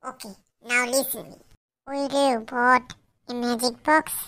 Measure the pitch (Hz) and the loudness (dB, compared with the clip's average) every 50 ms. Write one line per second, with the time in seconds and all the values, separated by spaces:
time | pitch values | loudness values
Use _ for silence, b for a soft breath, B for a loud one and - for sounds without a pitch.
0 | _ 254 254 254 - 220 196 - _ _ _ _ _ 226 247 247 247 240 240 269 | _ -14 -16 -14 -16 -18 -18 -18 _ _ _ _ _ -2 0 0 0 2 0 0
1 | 269 262 - 226 170 165 - - _ _ - _ _ _ _ _ _ - 269 277 | 0 0 -4 -10 -10 -16 -18 -20 _ _ -20 _ _ _ _ _ _ -10 -6 -4
2 | 277 277 269 277 277 277 254 226 220 226 - 247 240 247 254 247 247 - - _ | -4 -2 0 2 2 4 2 0 -2 -6 -4 0 4 4 4 4 4 0 -20 _
3 | _ _ _ _ _ _ 247 240 240 240 240 226 240 254 240 240 - - 302 311 | _ _ _ _ _ _ -8 -4 -2 -2 -2 0 0 -2 -2 -2 0 2 2 2
4 | 311 - - - - | 2 0 -8 -10 -10